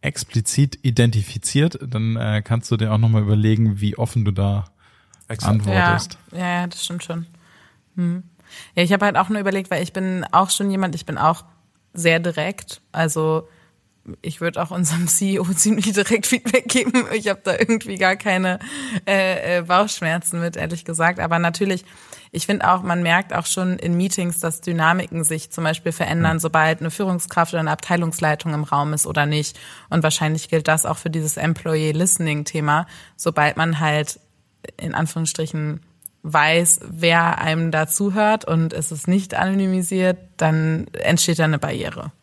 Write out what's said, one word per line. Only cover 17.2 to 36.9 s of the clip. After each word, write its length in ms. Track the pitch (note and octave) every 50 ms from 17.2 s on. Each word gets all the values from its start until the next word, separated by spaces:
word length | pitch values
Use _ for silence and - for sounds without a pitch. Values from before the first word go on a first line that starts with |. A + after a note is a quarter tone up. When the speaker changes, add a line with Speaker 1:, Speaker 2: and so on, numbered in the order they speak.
| - G#3
Speaker 3:
hab 160 | G3 G3 _
da 120 | G3 F3+ -
irgendwie 380 | A3+ - A#3 A3 - A3+ G3
gar 200 | F#3 F#3+ F#3 F#3+
keine, 420 | G3 - G#3+ F#3+ F#3 F#3 F#3 F3+ - - B3+ C#4+ C#4+ C4+ C4 A#3 F#3 -
äh, 520 | - G3 G3 F#3+ F#3 F#3 - - - F3+ F3
äh, 40 |
Bauchschmerzen 800 | E3+ E3+ - F3+ G#3 G#3 - - F3 D#3+ D#3+ E3+ E3 - - E3+
mit, 160 | E3+ E3+ E3
ehrlich 280 | E3 E3 E3 E3+ E3 -
gesagt. 360 | - E3 D#3+ E3 E3+ F3+ F3+
Aber 180 | F3 E3 E3 E3+
natürlich, 460 | E3+ E3+ E3 - G#3 G3 F#3 F3+ - - - - - - - - - -
ich 140 | - E3+ -
find 180 | - G3+ - -
auch, 180 | - F3+ F#3
man 200 | F#3 F#3 F3 F3
merkt 320 | F3 E3+ E3 F3+ G3 - -
auch 100 | - -
schon 320 | - - F#3+ F#3 F#3 F3+ -
in 180 | - E3+ F3
Meetings, 440 | F3 F3+ G3 - - F3+ F3 E3 -
dass 200 | - E3 D#3+ -
Dynamiken 600 | - F3 E3+ E3 D#3+ D#3+ E3+ F#3 F3 - E3 E3 D#3+
sich 260 | D#3 D#3+ D#3 - -
zum 140 | - - D#3+
Beispiel 280 | D#3+ D#3+ - - F3
verändern, 440 | E3 - E3 - - E3 E3 D#3+ D#3+
Speaker 2:
Mhm. 40 | D#3+
Speaker 3:
sobald 400 | D#3 D#3+ D#3 D#3+ D#3 D#3+ D#3+ E3
eine 100 | E3 E3
Führungskraft 600 | - - G#3 F#3+ F3+ F3 - - - F3 E3+ D#3+
oder 80 | - E3+
eine 100 | D#3+ D#3
Abteilungsleitung 840 | D#3 - - - F3 F3 F3 E3 E3 - - D#3 D3+ D3+ - E3+ D3+
im 100 | D3 D3+
Raum 300 | C#3+ - C#3+ C#3+ D3+ D3+
ist 120 | D3+ -
oder 200 | - - D3 C#3+
nicht. 320 | D3 D3+ D3+ D3 - - - - - - - - _
Und 120 | - E3+
wahrscheinlich 460 | D#3 D#3 D#3 - D#3+ D3+ D#3 D#3+ - -
gilt 180 | - D#3+ D3+ -
das 180 | D#3 D#3+ -
auch 100 | - D#3
für 140 | - - E3
dieses 260 | D#3 D#3+ D#3 D#3 -
Employee-Listening-Thema. 1500 | - D3+ D#3+ E3 - - E3 D#3+ D#3 D#3 D#3 D3 D#3 F3 F#3 - - E3+ D#3 D3+ D3+ D3 - - D#3+ D3+ D3 D3 D#3 E3+ - - - - - _
Sobald 400 | _ - E3+ D#3+ D3+ D3 D3 -
man 240 | - D#3+ E3 E3 D3
halt 380 | D#3+ D#3 D3+ D3+ D3+ - - - _ _ _ _ _ _ _ _ - - - -
in 160 | - D#3+ -
Anführungsstrichen 840 | - D#3+ D#3 - E3+ D#3+ D#3+ - - D#3+ D#3 - D#3 D3+ D3+ D3+ E3 - _ _ _ - - _ _
weiß, 580 | - D#3+ D3+ D#3 D3 D#3 D#3+ E3+ F3 E3+ - - -
wer 500 | -